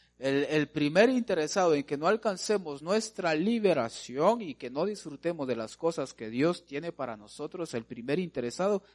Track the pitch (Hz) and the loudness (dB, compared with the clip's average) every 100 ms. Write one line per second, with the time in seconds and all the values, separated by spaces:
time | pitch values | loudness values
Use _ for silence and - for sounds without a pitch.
0 | _ - 135 139 139 156 147 156 147 165 | _ -4 0 2 2 2 0 0 2 6
1 | 233 254 233 180 151 202 180 147 139 143 | 6 4 0 0 0 2 4 4 0 -2
2 | 160 220 226 190 - 208 170 139 156 214 | 2 2 0 -2 0 -2 -2 -8 -2 -2
3 | 220 - 175 156 190 233 202 151 113 - | -2 -4 0 2 2 4 4 4 0 -4
4 | - 127 175 233 190 127 123 135 190 202 | -8 2 4 4 -2 -8 -6 -2 -2 -2
5 | - 139 165 170 131 117 110 - 165 165 | -10 -6 -4 -2 -2 -4 -6 -4 -2 -2
6 | 135 - 110 120 156 175 - 139 170 - | -6 -8 -6 2 2 2 -6 -8 -8 -6
7 | 127 107 104 - 151 180 165 120 113 120 | -6 -8 -14 -12 -10 -8 -6 -6 -6 -8
8 | 120 156 180 139 120 - 190 202 - | -2 -2 -2 -4 -4 -2 0 0 -4